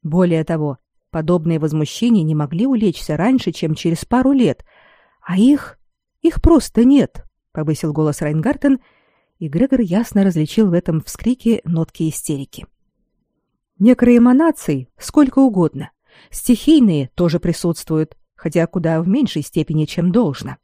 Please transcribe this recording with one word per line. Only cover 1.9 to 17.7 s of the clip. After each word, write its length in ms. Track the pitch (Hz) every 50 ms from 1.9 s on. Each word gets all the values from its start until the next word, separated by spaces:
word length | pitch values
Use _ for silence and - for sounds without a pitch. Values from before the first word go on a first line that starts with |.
| - - 233 240 233 202 160
не 100 | 156 156
могли 320 | 151 147 139 - 165 226
улечься 500 | 269 269 226 220 196 160 - - - 151
раньше, 360 | 147 170 233 262 247 - 196
чем 220 | 160 - - 156 156
через 300 | - - 170 170 - -
пару 280 | _ 233 254 254 269
лет, 320 | 285 269 240 160 123 _ - _ _ _ _ _ _ _ _ _ _ _
а 160 | _ - 175
их, 420 | 185 220 262 294 277 - - - _ _ _ _ _ _ _ _ _
их 220 | - 330 - -
просто 420 | - 330 330 285 - - _ 220 240
нет", — 400 | 254 277 277 190 - _ - - - _ _ _ _
повысил 400 | _ - 156 151 156 - - 156
голос 300 | 151 156 156 151 143 -
Райнгартен, 580 | 165 151 151 160 151 - - - - 285 269 247 _ _ _ _ _ _ _ _ _ _ _ _
и 100 | 175 151
Грегор 320 | 139 175 247 277 277 254
ясно 440 | 233 170 175 208 233 - - 202 196
различил 440 | 196 170 160 151 - - - 220 196
в 40 |
этом 280 | 170 175 - - 160 160
вскрике 600 | 147 - - - - 220 254 _ - 226 233 - _
нотки 440 | - 175 165 160 - _ - 165 160
истерики. 580 | 147 - - - 151 135 135 _ - - - _ _ _ _ _ _ _ _ _ _ _ _ _ _ _ _ _ _ _ _ _ _ _
"Некроэманаций 1080 | 190 233 254 247 240 240 240 233 240 247 254 269 330 330 302 - - - 151 135 131 _ _ _
сколько 400 | - - - 302 294 254 - 269
угодно, 540 | 269 262 208 190 170 151 - 135 156 - _ _ _ _ _ _ _ _
стихийные 800 | - - - - 247 - - - 330 302 247 208 165 147 135 131 _
тоже 240 | - 175 170 151 170
присутствуют, 800 | - 170 165 - - 170